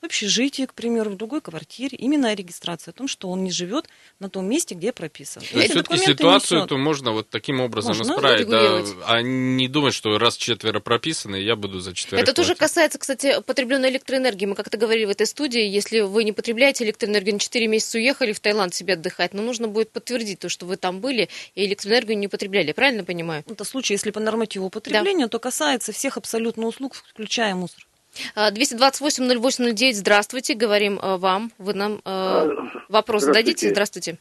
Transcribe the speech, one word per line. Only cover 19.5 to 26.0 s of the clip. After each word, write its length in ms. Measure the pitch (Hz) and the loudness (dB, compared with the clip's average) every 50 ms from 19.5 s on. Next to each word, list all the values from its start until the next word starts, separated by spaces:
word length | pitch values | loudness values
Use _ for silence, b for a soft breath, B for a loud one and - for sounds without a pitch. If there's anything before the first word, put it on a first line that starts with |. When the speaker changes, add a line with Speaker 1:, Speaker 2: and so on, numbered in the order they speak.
| 247 220 233 220 | -4 -4 -4 -2
Speaker 3:
будет 240 | 202 214 220 220 | 0 -2 -2 -2
подтвердить 480 | _ 226 - - 247 247 226 208 190 160 | _ -12 -8 -4 -4 -4 -4 -4 -6 -6
то, 100 | - 175 | -6 -8
что 160 | - - 180 | -8 -8 -6
вы 120 | 175 185 202 | -8 -6 -4
там 220 | - 185 180 190 | -4 -4 -4 -4
были 300 | 196 262 277 233 190 - B B B B B | -4 -4 0 0 0 -2 B B B B B
и 100 | - 196 202 | -2 -2 -2
электроэнергию 500 | 190 - - 196 220 247 240 208 220 208 | -2 -4 -2 0 2 2 2 0 -2 -2
не 100 | 202 202 | -2 -4
потребляли. 440 | - 202 - 202 190 202 170 143 | -4 -4 -6 -2 0 0 0 0
Правильно 320 | 151 - 240 277 262 214 185 | 0 2 2 2 2 0 -4
понимаю? 400 | 175 180 175 165 170 160 147 147 - | -6 -6 -6 -4 -4 -6 -6 -8 -10
Speaker 1:
Это 180 | 214 - 208 | -12 -12 -12
случай, 280 | 185 - 262 247 - 202 | -8 -6 -4 -2 -2 -2
если 160 | 202 - 220 | -2 -2 -4
по 100 | 202 214 | -4 -2
нормативу 520 | 214 220 220 226 226 214 - 202 190 190 | -2 -2 0 0 -2 -2 -4 -6 -6 -6
потребления, 540 | - 220 - - - - - 392 403 359 269 | -6 -8 -8 2 2 2 4 4 2 2 0
Speaker 3:
Да. 40 | 220 | 0
Speaker 1:
то 80 | - 226 | -2 -4
касается 520 | - 254 247 - 311 294 269 240 - - | -4 -4 -4 -2 0 0 0 0 -2 -6
всех 260 | 208 - | -8 -4